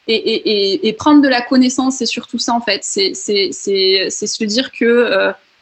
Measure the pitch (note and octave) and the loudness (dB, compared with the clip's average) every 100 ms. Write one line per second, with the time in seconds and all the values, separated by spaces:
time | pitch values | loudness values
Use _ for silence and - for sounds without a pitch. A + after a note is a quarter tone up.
0 | - A3+ A3 A3 - G#3 G3 G3 A3 G#3+ | -2 -2 0 -2 0 0 0 0 -2 0
1 | D#4 D4 C#4 B3 B3 C4 B3+ C4 C4 C4 | 4 6 6 2 2 2 4 2 -2 -2
2 | A#3 - - A#3 - A#3+ A#3 G3 - G3+ | -4 -6 -8 -6 -4 -2 -2 -4 -4 -2
3 | F#3+ - - G3+ G3 - G3+ G3 F#3+ F#3+ | -2 -4 -2 0 -2 -4 -4 0 2 0
4 | F#3 - G#3 - G#3+ A3 C4+ - A#3 A#3+ | -2 -6 -6 -4 -4 -2 -4 0 2 2
5 | A3+ F#3+ G3 - _ _ | 2 2 0 -4 _ _